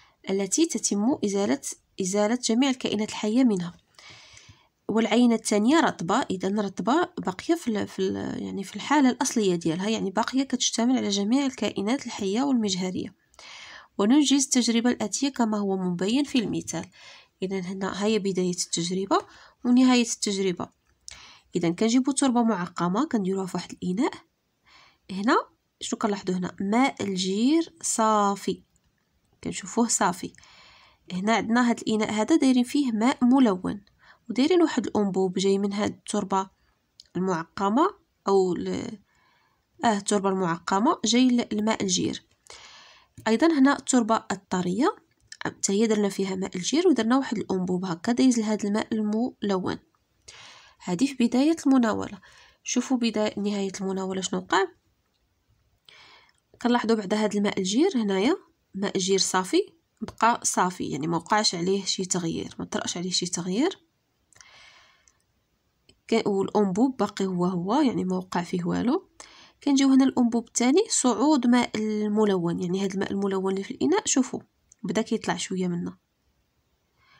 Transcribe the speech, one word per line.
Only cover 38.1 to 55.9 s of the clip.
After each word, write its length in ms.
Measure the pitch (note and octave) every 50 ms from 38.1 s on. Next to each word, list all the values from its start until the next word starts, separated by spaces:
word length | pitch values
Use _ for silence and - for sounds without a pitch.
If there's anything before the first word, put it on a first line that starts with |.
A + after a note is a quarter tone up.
| _ _ - -
أو 240 | G3 G3 F#3 F#3 F3+
ال-، 460 | - F#3+ F#3+ F#3 F#3+ - - A3 G3+ _ _ _ _ _ _ _ _ _ _ _ _ _ _ _ - -
آه، 120 | A#3+ G#3+
التربة 320 | G3+ G3+ - G#3 G#3 F#3 G3
المعقمة 720 | F#3+ F#3+ F#3+ E3+ E3 E3+ - - G3 G3 G#3+ D4 F4+ - -
جاي 240 | G#3+ A3+ A#3+ B3+ B3+
ل-، 200 | B3 A#3+ A#3 - G#3+
الماء 300 | G#3 G#3 A3 A3 - -
الجير. 420 | F#3+ F3+ F3+ - - - - - _ _ _ _ - - - - - - - - - - - _ _ _ - - A3
أيضًا 180 | A3+ A3+ D4+
هنا 320 | E4+ E4 C#4+ C4 C#4 - -
التربة 460 | - - - B3+ A3+ G#3 A3+ A3 - - -
الطرية، 640 | F#3+ - _ - F3+ F3+ F#3 F3+ G3+ C#4 F#4 - - _ _ _ _ _ _ - - -
حتى 280 | - - - - - G3
هي 140 | G3+ A3+
درنا 220 | A3 A3 G#3+ G#3 G3
فيها 260 | G3 - G3 F#3+ F#3+
ماء 200 | F#3+ F#3+ F#3+ -
الجير 320 | F#3 F3 - - D4+ F4 F#4+
ودرنا 280 | D4 B3 A3 A3 B3
واحد 220 | C#4 C4+ - - G3+
الأنبوب 460 | - - F#3+ F#3 F3+ F3+ F3+ F3+ F#3
هكا 280 | F#3 E3 E3+ - - A#3+
دايز 260 | B3 C4 C4 A#3+ A#3
لهاد 260 | G#3+ G#3+ G#3+ G#3+ -
الماء 240 | G3+ G3+ G#3+ - - A#3
الملون. 840 | A3 G#3+ G#3 G#3 A3 A#3+ C4 - _ - G3+ G3 F#3 F#3 - F2 - - _ _ _ _ _ _ _ _ - - - - - - - - - _ _ -
هذه 220 | - F3+ E3+ B3+
في 200 | C#4 C#4 - A#3
بداية 300 | A#3 - B3 C#4 D4+ E4 E4 -
المناولة. 520 | C#4+ C4+ C4 A#3+ A3 G3+ G3 - - G#3 - - - - - - - _ _ _
شوفوا 340 | - - B3 B3 - C4+
بداية، 440 | B3 A#3 A#3 G#3+ G#3+ G#3+ G#3+ - G#3
نهاية 320 | G3 G#3 G#3 G3+ G3 G3 F#3 G3
المناولة 400 | G3 F#3+ F#3+ F#3+ F#3+ F#3 F#3+ F#3+
شنو 200 | F#3 - - F3+
وقع. 260 | F#3 - - F#4+ G4 F4+ - _ _ _ _ _ _ _ _ _ _ _ _ _ _ _ _ _ _ _ _ _ _ _